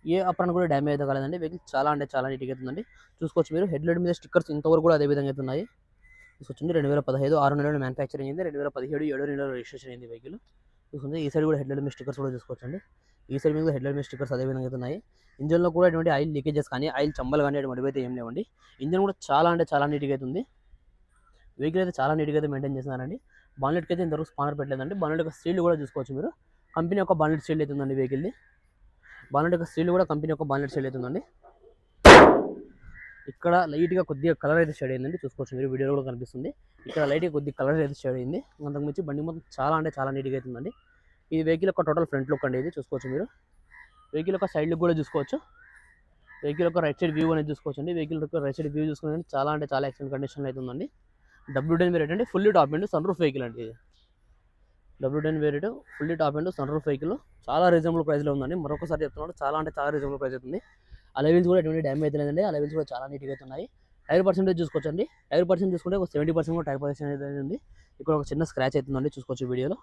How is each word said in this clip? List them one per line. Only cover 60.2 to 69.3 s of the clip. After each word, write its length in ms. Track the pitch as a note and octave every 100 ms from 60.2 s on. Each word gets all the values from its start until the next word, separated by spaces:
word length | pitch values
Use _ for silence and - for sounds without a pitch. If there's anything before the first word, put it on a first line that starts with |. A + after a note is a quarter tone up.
ప్రైస్ 140 | C3 B2+
అవుతుంది. 220 | B2+ F3 - _ _ - _ -
అలైవిల్స్ 280 | D3 F3 F3
కూడా 80 | F#3
ఎటువంటి 220 | D#3 D#3+ D#3
డ్యామేజ్ 280 | C3+ D3+ D3
లేదండి. 220 | D3 D3+ G3+
అలైవిల్స్ 260 | D3+ D3 D#3
కూడా 100 | D3
చాలా 140 | B2 C3+
నీట్‌గా 200 | C#3+ C#3 C3+
అయితే 100 | C3
ఉన్నాయి. 180 | C3+ A#3+ _ _ _ _
టైర్ 140 | D#3+ F#3+
పర్సెంటేజ్ 280 | F3+ F#3+ F3
చూసుకోవచ్చండి. 440 | D#3+ D#3 D3+ D#3 G#3+ _ _
టైర్ 140 | D3 F3
పర్సెంట్ 200 | F3+ F#3+ F3+
చూసుకుంటే 240 | - G3
ఒక 80 | F3+ D3
సెవెంటీ 200 | D3+ E3
పర్సెంట్ 180 | D#3+ E3
కూడా 80 | D3+
టైర్ 100 | C#3
పర్సెంటేజ్ 400 | C#3+ C#3 D3 C#3+ C#3
అయితే 120 | C#3+ C#3
ఉంది. 140 | A#3 _ - - _
ఇక్కడ 120 | C3+ D#3
ఒక 80 | C#3+
చిన్న 120 | C#3+ D#3+
స్క్రాచ్ 240 | - C3 D3
అవుతుందండి, 320 | C3 C3+ C#3+ -
చూసుకోవచ్చు 300 | B2+